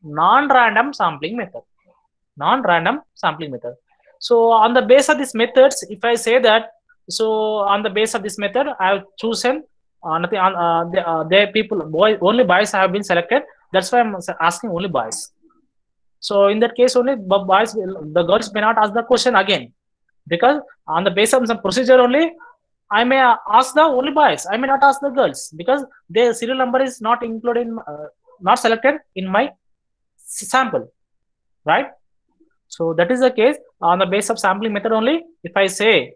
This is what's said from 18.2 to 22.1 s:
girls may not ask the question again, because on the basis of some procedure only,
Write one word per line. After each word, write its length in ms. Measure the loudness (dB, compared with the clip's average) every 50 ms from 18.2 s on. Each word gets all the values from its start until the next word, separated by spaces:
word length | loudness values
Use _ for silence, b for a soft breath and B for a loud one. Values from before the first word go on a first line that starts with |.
girls 300 | 0 2 0 0 0 -2
may 80 | -4 -2
not 180 | 0 0 2 2
ask 140 | 0 0
the 100 | 0 -2
question 340 | 0 0 0 2 2 2 2
again, 360 | 2 2 2 0 -4 -4 -8 _ _ _ _ _ _ _ _ _ _ _ -6
because 320 | -2 2 2 2 2 0 -4 B B _ _
on 160 | -6 -4 -2
the 80 | -2 -2
basis 240 | 0 0 2 2 2
of 120 | 0 0
some 140 | -2 -4 -4
procedure 380 | -4 -4 -2 0 2 4 6 6
only, 340 | 6 4